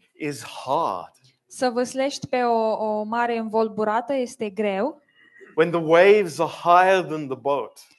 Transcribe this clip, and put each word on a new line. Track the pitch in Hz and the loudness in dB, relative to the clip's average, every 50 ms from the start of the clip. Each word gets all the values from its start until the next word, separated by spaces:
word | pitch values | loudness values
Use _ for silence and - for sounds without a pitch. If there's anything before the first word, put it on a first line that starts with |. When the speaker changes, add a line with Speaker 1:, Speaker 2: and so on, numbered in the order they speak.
| _ _ _ _ | _ _ _ _
Speaker 1:
is | 156 147 143 123 113 | -8 -8 -8 -10 -14
hard. | - - - - 127 139 165 165 123 95 90 82 - _ _ _ _ _ _ _ | -16 -16 -14 -8 -6 -4 -4 -2 -4 -6 -8 -10 -14 _ _ _ _ _ _ _
Speaker 2:
Să | _ - - 262 254 | _ -8 -4 -4 -4
vâslești | 226 240 254 247 - 262 262 285 285 - - - | -2 -2 -6 -4 -4 -4 -4 -4 -6 -8 -8 -4
pe | - 254 247 | -2 -2 0
o, | 240 233 226 220 220 214 - 220 | 0 0 0 0 -2 -2 -2 -4
o | 214 214 214 214 | -4 -4 -4 -4
mare | 214 226 240 240 240 240 | -4 -4 -4 -2 -2 -4
învolburată | 226 226 220 202 226 220 220 196 208 214 214 208 233 247 247 277 | -4 -6 -4 -2 -2 -2 -2 -2 -4 -2 -2 -2 -2 -2 -4 -4
este | 262 247 233 - - 226 208 | -4 -4 -6 -8 -10 -10 -10
greu. | 185 208 208 202 190 190 220 302 - - _ _ _ _ _ _ _ - - - - | -6 -4 -4 -2 -2 -2 -4 -4 -6 -10 _ _ _ _ _ _ _ -20 -20 -8 0
Speaker 1:
When | 151 160 175 | 0 0 2
the | 170 170 | 2 -2
waves | 165 156 165 170 185 202 208 214 196 170 135 135 | 2 4 6 8 8 8 8 6 4 0 -2 -2
are | 165 151 | -4 -4
higher | - - - 170 175 180 185 185 190 185 170 | -4 -4 4 6 6 6 6 6 4 2 0
than | 147 156 156 151 131 | -2 -6 -8 -6 -8
the | 131 117 | -8 -6
boat, | 117 139 143 135 110 98 - - - _ _ | -4 -2 -2 -2 -4 -8 -12 -20 -20 _ _